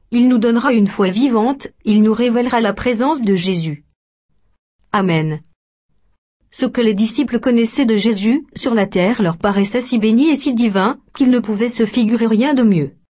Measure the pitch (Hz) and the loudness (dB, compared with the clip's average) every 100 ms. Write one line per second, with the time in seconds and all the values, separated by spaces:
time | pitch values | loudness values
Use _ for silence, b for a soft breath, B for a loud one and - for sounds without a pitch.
0 | _ 240 254 240 233 233 277 226 196 - | _ 2 2 2 2 0 2 2 0 0
1 | 190 202 277 226 240 277 254 - 220 214 | -2 0 0 0 -2 -4 -10 -8 0 2
2 | 214 214 247 233 247 240 214 202 247 220 | 2 2 0 0 0 0 -2 -2 -4 -2
3 | 269 311 208 190 185 175 160 147 _ _ | -2 0 0 0 0 -2 -4 -8 _ _
4 | _ _ _ _ _ _ _ _ _ 208 | _ _ _ _ _ _ _ _ _ -2
5 | 185 160 156 151 - _ _ _ _ _ | 0 0 -2 -6 -12 _ _ _ _ _
6 | _ _ _ _ _ - 254 247 226 196 | _ _ _ _ _ -6 -4 0 0 0
7 | 220 - 254 240 262 233 226 - 247 214 | 0 -2 -2 -2 0 0 0 0 0 2
8 | 220 196 214 285 - - 262 226 196 190 | 0 0 0 -2 -4 -8 -2 0 0 0
9 | 185 240 180 170 208 196 196 247 247 240 | 0 0 -2 -2 -2 0 -2 -2 -2 -2
10 | 220 233 311 285 294 233 233 190 208 285 | 2 2 2 0 -2 0 0 0 -2 -4
11 | _ - 254 247 220 202 240 240 214 247 | _ 0 2 2 0 -4 -4 -2 -2 0
12 | 220 226 226 220 277 262 226 175 135 - | 0 0 2 2 2 2 2 2 -2 -10
13 | _ | _